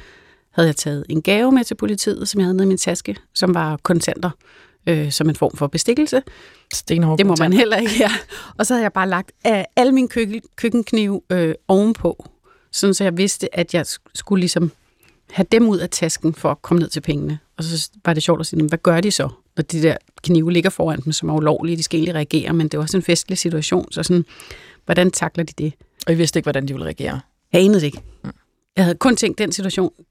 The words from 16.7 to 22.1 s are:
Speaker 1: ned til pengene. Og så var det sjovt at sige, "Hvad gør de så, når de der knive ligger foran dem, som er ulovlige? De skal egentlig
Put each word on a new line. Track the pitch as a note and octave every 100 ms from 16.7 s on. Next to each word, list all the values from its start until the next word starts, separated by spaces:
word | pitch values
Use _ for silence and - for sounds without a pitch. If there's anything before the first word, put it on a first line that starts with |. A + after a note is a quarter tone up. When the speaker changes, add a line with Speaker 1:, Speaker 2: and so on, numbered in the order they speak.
| F3
Speaker 1:
ned | D#3+
til | D3+
pengene. | D3+ D3 D3 D3+ _ -
Og |
så | E3 D#3+ - - -
var |
det | D#3
sjovt | E3 E3
at | D#3+
sige, | D#3+
"Hvad | D3+ E3
gør | - E3
de | G3+
så, | - C#3 - _ -
når |
de | D#3 E3
der | D#3 - _ -
knive | - E3+ D#3+
ligger | F3 F#3
foran | - E3 C#3+
dem, | C#3+
som | D3+ D#3+
er |
ulovlige? | D#3 D3+ D3 D#3+ E3
De |
skal | D#3+ E3
egentlig | E3